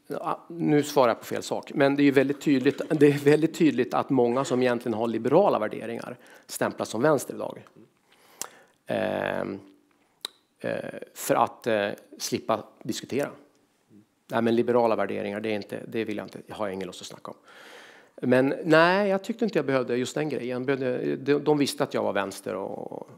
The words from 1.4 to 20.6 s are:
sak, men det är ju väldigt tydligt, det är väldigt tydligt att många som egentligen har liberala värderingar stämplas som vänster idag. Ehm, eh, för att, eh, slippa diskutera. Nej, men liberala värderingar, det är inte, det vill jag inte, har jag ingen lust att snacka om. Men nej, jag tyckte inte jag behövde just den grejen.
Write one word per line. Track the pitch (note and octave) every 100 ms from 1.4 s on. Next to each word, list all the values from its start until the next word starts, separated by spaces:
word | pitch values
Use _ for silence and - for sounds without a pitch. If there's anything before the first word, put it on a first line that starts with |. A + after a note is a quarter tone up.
sak, | F#2+ G#2+ -
men | - C#3 C#3+
det |
är | C#3+
ju |
väldigt | C3+ C3+ C#3+
tydligt, | - C3+ C3 C#3 -
det | - D3
är | C#3+
väldigt | C#3+ D3+ D#3+ -
tydligt | D#3+ A#2+ C3
att | C#3+ B2+
många | C3+ A#2+ B2 C#3
som | B2+
egentligen | B2+ A#2+ B2 A2
har | A#2
liberala | A2 A#2+ D3+ G3 A#2
värderingar | G#2+ - A2+ A#2 - B2 - - -
stämplas | - A2+ - G#2
som | A2
vänster | C#3+ C#3 - G#2+
idag. | G#2 - - - A2+ _ _ _ _ - - - _ _ -
Ehm, | A2 G2+ G2 G2 F#2+ F#2+ G2 - _ _ _ _ _ - _ _ _
eh, | A#2 A2 - - -
för | - - C3+
att, | A#2 - -
eh, | G#2+ G2+ - - -
slippa | - A#2 - A2 - -
diskutera. | - G#2+ - A#2+ C#3+ - _ _ _ _ _ G#2+ _ _ -
Nej, | A#2+
men | A#2 A2+
liberala | A#2+ A#2+ A#2 G#2
värderingar, | G2 G#2 G2+ G2+
det | A2
är | G#2+
inte, | G2 A2+ -
det | A#2 A2
vill | G#2
jag | F#2+
inte, | - -
har | - G#2
jag |
ingen | F#2+ F2+
lust | -
att | -
snacka | - -
om. | - _ - - - - - - -
Men | B2+ B2+ C3+ -
nej, | E3+ D#3 E3+ F#3+ G#3
jag | F#3+
tyckte | F#3+ G#3+ A3
inte | F3+
jag | C3+
behövde | C3+ A#2+ A#2+
just | A#2+ -
den | D3+
grejen. | A#2+ A#2+ B2+